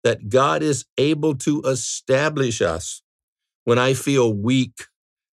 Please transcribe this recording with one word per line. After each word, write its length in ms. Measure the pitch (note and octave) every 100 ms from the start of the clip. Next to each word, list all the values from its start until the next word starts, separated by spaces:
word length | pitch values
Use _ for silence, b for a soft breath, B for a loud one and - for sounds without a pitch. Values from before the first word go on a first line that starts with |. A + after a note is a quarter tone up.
that 240 | - - G#2+
God 340 | B2 C#3 D#3
is 220 | D3+ C3+ - -
able 380 | C#3+ D#3 D#3 C3+
to 260 | - D3
establish 1000 | C3 C3 - - - C3 D#3 D3+ C3 A2
us. 400 | F#2 D#2+ - - _ _ _ _ _ _
When 160 | - A#2+
I 140 | B2+
feel 400 | C3+ - C#3 A#2+
weak, 540 | G#2 G#2+ C3 A#2+ - - _ _ _ _